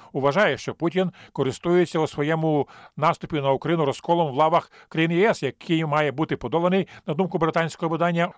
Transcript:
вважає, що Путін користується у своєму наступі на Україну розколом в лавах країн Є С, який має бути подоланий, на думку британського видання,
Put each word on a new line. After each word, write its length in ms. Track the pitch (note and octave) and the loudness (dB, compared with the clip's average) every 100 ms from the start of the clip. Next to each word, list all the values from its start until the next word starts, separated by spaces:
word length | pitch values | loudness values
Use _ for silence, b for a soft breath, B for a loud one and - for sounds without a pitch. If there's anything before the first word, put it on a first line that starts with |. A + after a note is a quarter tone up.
| B | B
вважає, 440 | D#3 C#3 D3 G3+ B2 | -2 0 2 2 0
що 160 | - | -6
Путін 380 | A2 E3 F3+ F#3 - B | -4 -2 0 -2 -4 B
користується 680 | - C3 A#2+ F3 F3 E3+ E3+ | -4 -4 -2 2 2 2 0
у 80 | D#3 | -2
своєму 600 | - D3 D#3+ D#3+ D3+ C3 B B B | -2 -2 0 0 0 -2 B B B
наступі 380 | D3+ D#3 E3+ D#3 | 0 0 -4 -2
на 160 | C3+ | 0
Україну 340 | C3+ D3+ E3 C#3+ | 0 0 0 0
розколом 460 | B2+ - E3+ D#3+ | 0 0 0 0
в 40 | C3 | 2
лавах 360 | D#3 E3 - B B | 2 2 0 B B
країн 220 | D#3+ E3 | -2 0
Є 180 | E3+ G#3+ | 2 2
С, 140 | F#3+ | 2
який 420 | C3+ - - E3 D#3+ | -4 -6 -2 0 2
має 260 | D3 D3+ | 0 0
бути 260 | B2+ D#3 C#3 | 0 -4 -4
подоланий, 500 | B2 D#3 F3 F#3+ - B B | -2 0 2 0 -2 B B
на 60 | |
думку 240 | D3+ F#3 F3+ | -2 -2 0
британського 520 | D#3+ D#3+ E3 - E3 | 0 0 -2 -4 -4
видання, 420 | D#3+ E3+ E3+ F3 | 0 0 0 -2